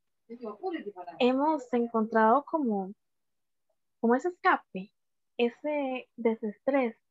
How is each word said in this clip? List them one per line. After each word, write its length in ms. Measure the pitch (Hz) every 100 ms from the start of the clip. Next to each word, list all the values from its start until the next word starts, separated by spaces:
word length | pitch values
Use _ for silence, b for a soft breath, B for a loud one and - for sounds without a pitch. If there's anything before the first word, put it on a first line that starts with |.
| _ _ - 240 233 - 370 320 202 190 175 170
hemos 520 | 247 262 294 311 247
encontrado 720 | 247 233 226 220 226 220 254 285
como, 480 | 320 262 202 190 208 _ _ _ _ _ _ _ _ _ _
como 140 | 226 247
ese 140 | 359
escape, 600 | 359 370 302 - 190 196 _ _ _ _ -
ese 720 | 240 233 294 294 269 254 - -
desestrés, 840 | 233 226 220 202 - 277 247 226 _